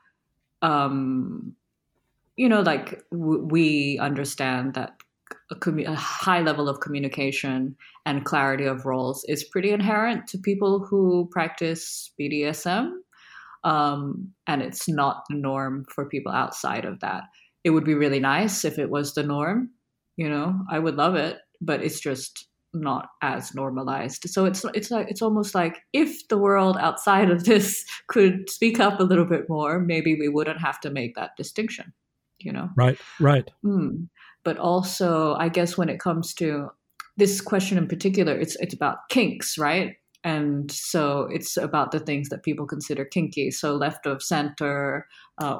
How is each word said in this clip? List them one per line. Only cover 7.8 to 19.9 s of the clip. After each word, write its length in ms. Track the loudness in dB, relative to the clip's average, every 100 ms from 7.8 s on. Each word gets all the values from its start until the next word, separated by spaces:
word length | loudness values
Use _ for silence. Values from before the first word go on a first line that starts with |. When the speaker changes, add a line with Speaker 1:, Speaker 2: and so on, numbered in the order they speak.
| -20 -8 -4
Speaker 1:
and 200 | -2 0
clarity 400 | 2 2 2 0
of 200 | -2 -2
roles 400 | -2 -2 -4 -4
is 160 | -4
pretty 280 | -2 -2 0
inherent 560 | 2 2 2 0 -2 -6
to 100 | -4
people 480 | -2 2 2 2 2
who 420 | 2 4 4 2
practice 800 | -2 -2 -2 -2 -2 -8 -12 -12 -6
B 120 | -4
D 160 | 0 -2
S 200 | -2 -2
M. 380 | -2 -2 -6 -16 _ -20 -20 -20 -4
Um, 640 | 0 2 2 0 -4 -6 -10 -10 -2
and 160 | -2
it's 260 | -2 -4 -2
not 360 | 2 0 0 -6
the 60 | -4
norm 500 | -2 -2 -4 -6 -8
for 140 | -8 -6
people 240 | -6 -4
outside 540 | -2 -2 -4 -4 -4 -6
of 140 | -6
that. 220 | -6 -6 -10 _ _ _
It 80 | 2
would 120 | 4
be 120 | 4 2
really 240 | 2 2
nice 440 | 2 2 0 0
if 160 | -2 -2
it 100 | -2
was 240 | -2 -2
the 100 | -2
norm, 480 | -2 0 0 0 -2 -8 _